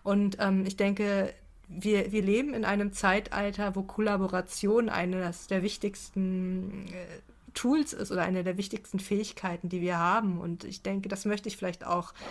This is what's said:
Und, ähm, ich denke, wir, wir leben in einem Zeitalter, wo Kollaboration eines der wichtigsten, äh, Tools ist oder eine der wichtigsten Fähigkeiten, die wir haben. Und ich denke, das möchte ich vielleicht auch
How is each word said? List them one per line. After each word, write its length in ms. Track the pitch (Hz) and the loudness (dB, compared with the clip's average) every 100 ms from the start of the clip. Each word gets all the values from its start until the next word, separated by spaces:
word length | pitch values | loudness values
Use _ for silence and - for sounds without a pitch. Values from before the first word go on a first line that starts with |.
Und, 340 | - 202 202 196 | 2 4 4 2
ähm, 260 | 196 190 190 | 4 4 2
ich 100 | 190 | 2
denke, 560 | 202 202 208 196 190 - - - - | 2 2 2 2 0 -4 -18 -20 -16
wir, 440 | 185 190 208 - | -4 2 4 4
wir 80 | 214 | 2
leben 320 | 190 214 285 | 4 4 2
in 140 | 247 208 | 0 0
einem 260 | 202 202 | 2 0
Zeitalter, 800 | 202 196 196 208 - 202 202 202 | 0 2 2 2 -2 -2 -2 -2
wo 80 | 190 | -2
Kollaboration 1080 | 190 - 214 202 190 185 180 - 202 226 226 | -4 0 2 2 2 0 -4 -2 2 4 4
eines 560 | - 180 185 180 170 - | 2 0 0 -2 -4 -2
der 160 | 190 | 0
wichtigsten, 1200 | 196 - 202 196 - 190 190 185 185 185 190 196 190 | 0 -2 -4 -6 -8 -2 0 0 -2 -4 -6 -8 -10
äh, 680 | 180 175 - - - - | -12 -12 -16 -20 -20 -16
Tools 400 | - 247 302 294 | -2 2 4 2
ist 180 | - 196 | -2 -4
oder 80 | 180 | 0
eine 200 | 175 185 | 2 0
der 140 | 180 185 | 0 -2
wichtigsten 420 | 196 214 - 196 | -4 -6 -6 -6
Fähigkeiten, 720 | 196 202 208 - 190 170 180 | 0 -2 -2 -4 -6 -4 -4
die 100 | 180 | -2
wir 160 | 180 175 | 0 2
haben. 400 | 170 208 208 175 | 2 2 2 0
Und 260 | 170 170 | -2 -6
ich 180 | - 196 | -8 -8
denke, 260 | 190 196 196 | -4 -4 -4
das 160 | 196 | -4
möchte 240 | 208 208 202 | -2 -2 -4
ich 80 | 196 | -6
vielleicht 300 | 185 175 - | -6 -4 -2
auch 260 | 175 170 - - | -2 -2 -10 -14